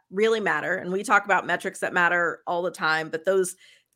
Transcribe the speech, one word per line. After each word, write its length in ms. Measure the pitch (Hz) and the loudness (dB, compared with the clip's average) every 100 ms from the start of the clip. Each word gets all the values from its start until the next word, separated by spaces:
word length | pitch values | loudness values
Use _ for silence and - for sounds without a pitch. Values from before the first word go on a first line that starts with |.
| _ | _
really 300 | 185 220 226 | 0 2 2
matter. 380 | 185 151 151 180 | 0 0 -2 -2
And 140 | 180 | -2
we 120 | 190 | -4
talk 220 | 214 302 202 | 2 2 4
about 200 | - - | 2 2
metrics 340 | 175 190 - | -2 -4 -6
that 120 | - | -2
matter 480 | 180 170 175 165 - - | 2 2 2 0 -2 -4
all 160 | 175 | -4
the 80 | 180 | -4
time, 380 | 165 160 160 160 | -2 -2 0 -2
but 160 | 160 185 | -4 0
those 300 | 190 180 - _ _ _ | 2 0 -4 _ _ _